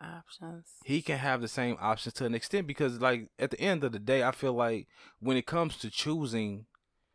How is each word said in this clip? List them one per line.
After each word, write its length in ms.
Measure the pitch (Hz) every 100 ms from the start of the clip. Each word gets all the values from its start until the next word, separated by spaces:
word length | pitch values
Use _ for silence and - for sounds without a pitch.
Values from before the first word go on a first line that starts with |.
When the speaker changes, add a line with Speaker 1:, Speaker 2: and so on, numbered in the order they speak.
Speaker 1:
options. 640 | 170 170 - - 165 170 - -
Speaker 2:
He 160 | - 147
can 160 | 160 139
have 220 | 135 127
the 80 | 117
same 280 | - 120 -
options 340 | 107 113 120
to 100 | - 123
an 80 |
extent 320 | 117 - 196 156
because, 340 | 139 139 120
like, 280 | 127 120 107 -
at 120 | 165
the 100 | -
end 240 | 190 170
of 80 | 135
the 60 | 107
day, 240 | 107 135
I 100 | 123
feel 220 | - 135
like 340 | 123 117 110 - - - -
when 160 | 120 131
it 100 | -
comes 300 | 170 160 -
to 120 | 113
choosing, 720 | - 151 160 135 113 107 101 113 _ _ _ _